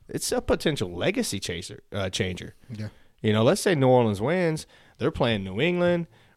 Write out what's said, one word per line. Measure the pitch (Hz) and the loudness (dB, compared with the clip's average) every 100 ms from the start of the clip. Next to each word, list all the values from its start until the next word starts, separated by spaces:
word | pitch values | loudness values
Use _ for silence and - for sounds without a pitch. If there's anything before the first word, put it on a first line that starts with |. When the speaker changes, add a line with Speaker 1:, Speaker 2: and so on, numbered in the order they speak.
| - | -10
Speaker 1:
it's | - - | -6 -4
a | 247 | -2
potential | - 208 170 143 92 | 0 0 0 -2 -4
legacy | 87 131 233 - 98 | -2 -2 -2 -4 -4
chaser, | - 87 - - - | -6 -8 -10 -16 -10
uh, | 101 95 | -4 -4
changer. | - 92 87 87 - - 107 | -2 -4 -4 -12 -18 -16 -12
Speaker 2:
Yeah. | 107 - - _ | -12 -12 -20 _
Speaker 1:
You | 110 | 0
know, | 107 | 4
let's | 120 196 | 4 4
say | 208 156 | 2 4
New | 131 | 6
Orleans | 127 117 98 | 6 4 0
wins. | 120 185 170 156 - - - _ | 0 0 0 -2 -8 -20 -20 _
They're | 127 | -4
playing | 160 127 107 | 0 0 0
New | 95 98 | -2 -2
England. | 170 175 175 175 165 _ _ | 0 2 2 2 -2 _ _